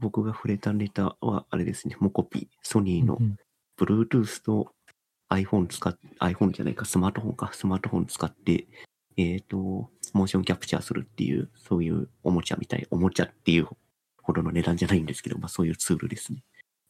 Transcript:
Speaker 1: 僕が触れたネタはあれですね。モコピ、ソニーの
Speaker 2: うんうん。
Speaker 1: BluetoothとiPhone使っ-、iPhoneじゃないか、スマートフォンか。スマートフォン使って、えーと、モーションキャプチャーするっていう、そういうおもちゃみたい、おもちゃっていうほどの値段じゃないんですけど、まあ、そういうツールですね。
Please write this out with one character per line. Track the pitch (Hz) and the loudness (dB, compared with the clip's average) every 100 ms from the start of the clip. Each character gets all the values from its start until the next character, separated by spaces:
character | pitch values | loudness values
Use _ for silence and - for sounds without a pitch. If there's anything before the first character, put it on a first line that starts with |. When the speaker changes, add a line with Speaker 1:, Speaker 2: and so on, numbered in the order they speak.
Speaker 1:
僕 | 110 110 | -4 0
が | 107 | -2
触 | 110 113 | -2 -2
れ | 101 | 0
た | - | 0
ネ | 104 101 | 0 -2
タ | - 92 - | 0 -2 -2
は | 117 98 - | -2 -2 -2
あ | 85 | -2
れ | |
で | 85 | -2
す | - - | -4 -6
ね。 | - | 0
モ | 98 | 0
コ | - | 2
ピ、 | - - - _ | -2 -2 -8 _
ソ | - 110 | 0 0
ニ | 98 87 | 2 2
ー | |
の | 123 | 2
Speaker 2:
う | - | 2
ん | |
う | 113 | 0
ん。 | 101 _ _ _ - | -2 _ _ _ -2
Speaker 1:
Bluetooth | 90 107 113 127 104 - | 2 4 4 2 2 -4
と | - 107 - _ _ _ _ _ - | -2 -2 -2 _ _ _ _ _ -2
iPhone | 95 95 104 90 | 0 2 2 2
使 | - - | -2 -4
っ-、 | 90 - - | -6 -10 -2
iPhone | 90 92 98 | 0 2 2
じ | - | 2
ゃ | |
な | - | -4
い | |
か、 | - | -4
ス | 110 90 | 0 2
マ | 95 | 2
ー | |
ト | - | 0
フ | 107 | -4
ォ | |
ン | - | -4
か。 | - | -6
ス | - 98 | -4 -2
マ | 92 | 0
ー | |
ト | - | 0
フ | 92 | -2
ォ | |
ン | 85 | -2
使 | - | -2
っ | 82 | -6
て、 | - - 85 - - - _ _ - | -4 0 0 0 -16 -20 _ _ 0
え | 85 92 | 0 0
ー | |
と、 | - 98 95 95 120 - - | -4 -4 -2 -4 -6 -12 -2
モ | 101 | 2
ー | 95 | 2
シ | 95 | 2
ョ | |
ン | |
キ | 90 | 0
ャ | 87 | -2
プ | - | -2
チ | 78 | -4
ャ | |
ー | |
す | - | -2
る | - | -6
っ | |
て | - - | -6 -4
い | - - | -2 0
う、 | - _ | -4 _
そ | - 90 | -2 0
う | |
い | 82 | 2
う | 82 76 _ | -2 -4 _
お | 82 | 0
も | 87 | 0
ち | - | 0
ゃ | - | -6
み | - | -4
た | - | -6
い、 | - | -2
お | 85 | 2
も | 90 | 2
ち | - | 2
ゃ | |
っ | - | -2
て | - - | -2 2
い | 82 | 2
う | 78 - _ _ _ _ | 2 -6 _ _ _ _
ほ | - | -2
ど | 87 | 0
の | 80 | 0
値 | 82 | 0
段 | 82 85 | 2 2
じ | |
ゃ | 85 | 2
な | |
い | 95 | 2
ん | 78 | 0
で | |
す | 69 | -6
け | - | -8
ど、 | - | -8
ま | - | -8
あ、 | |
そ | - | -2
う | 82 | 0
い | |
う | 82 | 0
ツ | - | 0
ー | 90 | 0
ル | - | -2
で | - | -8
す | - | -8
ね。 | 143 - _ - _ | -12 -12 _ -20 _